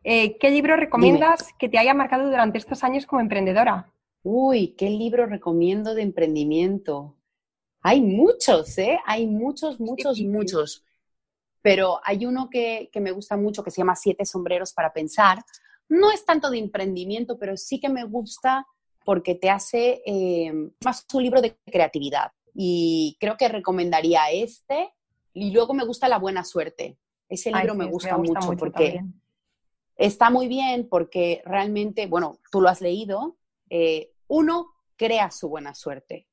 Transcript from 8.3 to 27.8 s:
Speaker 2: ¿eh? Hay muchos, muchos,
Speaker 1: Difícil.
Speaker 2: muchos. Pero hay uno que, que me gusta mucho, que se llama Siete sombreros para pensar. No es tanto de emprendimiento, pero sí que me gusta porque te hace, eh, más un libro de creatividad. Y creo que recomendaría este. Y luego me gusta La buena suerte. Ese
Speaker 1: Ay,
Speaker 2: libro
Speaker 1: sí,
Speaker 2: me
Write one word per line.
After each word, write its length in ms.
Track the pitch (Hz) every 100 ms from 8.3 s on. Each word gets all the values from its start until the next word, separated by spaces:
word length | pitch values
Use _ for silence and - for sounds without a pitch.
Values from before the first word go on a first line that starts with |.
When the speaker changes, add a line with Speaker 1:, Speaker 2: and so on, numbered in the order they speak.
| 480 - 175 156 -
Speaker 2:
¿eh? 200 | 202 339
Hay 220 | - 220 226
muchos, 520 | 214 254 285 311 240
muchos, 340 | 226 262 277
Speaker 1:
Difícil. 160 | 226 196
Speaker 2:
muchos. 540 | 208 185 170 147 - _ _ _ _ _ _ _ _
Pero 380 | 208 190 185 170
hay 220 | - 202
uno 240 | 240 254 254
que, 400 | 247 233 226 -
que 80 | 208
me 100 | 196
gusta 240 | 185 202
mucho, 280 | 208 208 208
que 80 | 175
se 100 | -
llama 140 | 185
Siete 280 | 180 202 190
sombreros 460 | 196 185 170 180 185
para 200 | - 160
pensar. 460 | 160 156 - 202 190 - - _ _ _
No 240 | 320 415
es 140 | 427
tanto 240 | - 320 277
de 80 | 240
emprendimiento, 800 | 208 196 190 180 185 214 240 240
pero 180 | 196 196
sí 220 | - 269
que 100 | 277
me 140 | 262
gusta 600 | 226 226 208 - 262 262 269 _ _ _
porque 320 | - 180 180
te 160 | 180 190
hace, 500 | 196 - 233 240 247
eh, 480 | - 196 185 170 160 156 151 _
más 220 | 254 240 -
un 80 | 269
libro 180 | 247 254
de 140 | 240 _
creatividad. 680 | - 180 160 151 139 143 - _ _
Y 640 | - 185 175 165 160 156 -
creo 180 | 208 214
que 120 | 240
recomendaría 840 | 214 185 185 175 160 160 165 151
este. 600 | 175 226 - - 285 381 _ _ _ _
Y 180 | 185 202
luego 240 | 214 233
me 100 | 277
gusta 220 | 233 240 254
La 100 | 220
buena 260 | 190 190
suerte. 540 | 175 175 156 - - - _ _ _
Ese 220 | 185 226
Speaker 1:
Ay, 80 | 190
Speaker 2:
libro 120 | 190
Speaker 1:
sí, 40 |
Speaker 2:
me 60 | 208